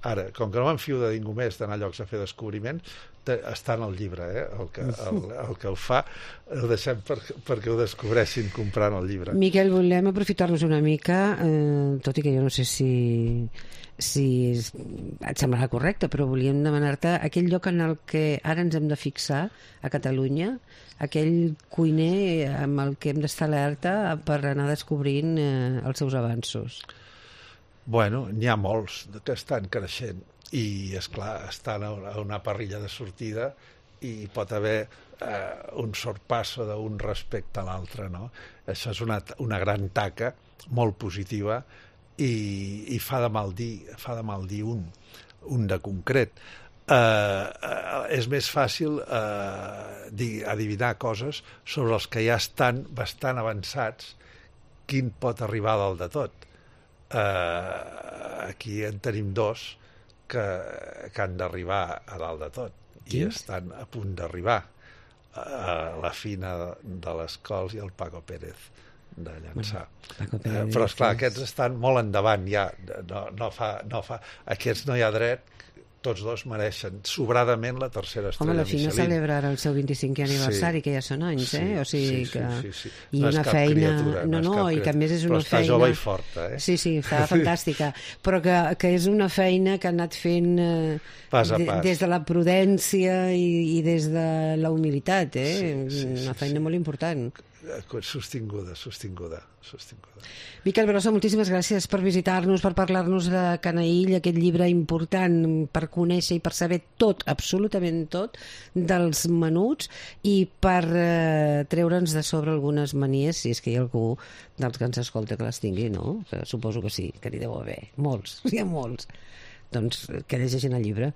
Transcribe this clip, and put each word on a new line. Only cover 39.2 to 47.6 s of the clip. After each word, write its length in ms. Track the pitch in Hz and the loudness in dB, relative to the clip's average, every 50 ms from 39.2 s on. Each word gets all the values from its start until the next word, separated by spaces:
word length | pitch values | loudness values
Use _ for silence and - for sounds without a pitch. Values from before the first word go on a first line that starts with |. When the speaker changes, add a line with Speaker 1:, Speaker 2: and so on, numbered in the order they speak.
| 98 - - - | -4 -8 -10 -8
Speaker 1:
una 200 | 143 113 107 98 | -4 -4 -2 0
gran 280 | 92 101 101 101 101 95 | 0 0 0 0 -2 -2
taca 400 | - - 104 98 - - 113 123 131 - _ _ _ _ - - | 0 0 -2 -2 -4 -4 -6 -6 -6 -8 _ _ _ _ -12 -4
molt 320 | 131 120 120 110 98 - | 0 2 2 2 2 -2
positiva 580 | - 98 85 101 98 90 107 104 101 104 110 120 127 - - - - - _ - - - - | -6 -8 -6 -8 -8 -6 -6 -4 -2 -2 -2 -2 -4 -10 -20 -20 -20 -20 _ -20 -20 -20 -6
i, 140 | - 151 131 117 110 107 101 98 98 98 98 101 104 107 | -2 -2 0 0 0 -2 -4 -4 -6 -6 -6 -8 -10 -8
i 140 | - 131 113 | -6 -4 -4
fa 200 | - - 135 131 | -4 -2 -2 0
de 120 | 120 117 | 0 0
mal 240 | 107 110 107 98 90 | 0 0 -2 -4 -4
dir, 160 | 95 117 117 113 98 - - - | -6 -6 -8 -8 -10 -14 -18 -18
fa 200 | - - - 120 | -16 -10 -10 -8
de 80 | 113 113 | -6 -6
mal 220 | 110 104 95 95 | -6 -6 -6 -6
dir 160 | 92 101 104 104 | -6 -6 -6 -4
un, 220 | 110 120 113 90 82 - - - - - - - - - - - | -4 -4 -4 -6 -8 -12 -18 -20 -20 -20 -20 -20 -20 -20 -20 -12
un 220 | - 143 123 113 98 | -4 -2 0 0 0
de 120 | 95 92 | 0 -2
concret. 580 | - 104 98 92 87 - 127 135 120 101 - - - - - - - - - - | -4 -6 -8 -6 -4 0 2 2 2 2 -2 -18 -20 -20 -20 -20 -20 -20 -20 -20
Eh, 120 | - - 151 | 0 4 6
eh, 1120 | 127 117 113 110 107 104 104 98 98 98 - - - | 8 8 8 6 6 4 2 2 0 -2 -4 -8 -8